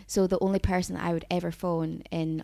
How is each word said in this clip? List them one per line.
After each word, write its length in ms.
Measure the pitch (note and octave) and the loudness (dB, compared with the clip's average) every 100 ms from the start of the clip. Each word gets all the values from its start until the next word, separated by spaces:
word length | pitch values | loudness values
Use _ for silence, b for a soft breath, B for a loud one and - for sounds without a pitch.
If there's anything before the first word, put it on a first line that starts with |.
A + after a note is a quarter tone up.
| G3+ | -2
So 220 | G#3 F#3 | 2 4
the 120 | F#3+ | 4
only 200 | F#3+ G3 | 2 2
person 360 | - F3+ F3+ F3+ | 2 2 0 -2
that 100 | E3+ | -2
I 80 | |
would 100 | E3 - | -2 0
ever 200 | F3+ F3 | -2 -2
phone 520 | E3 F3+ E3 D#3+ E3 - | -4 -2 -2 -2 -6 -6
in 320 | E3 D#3+ D#3 | -4 -2 -4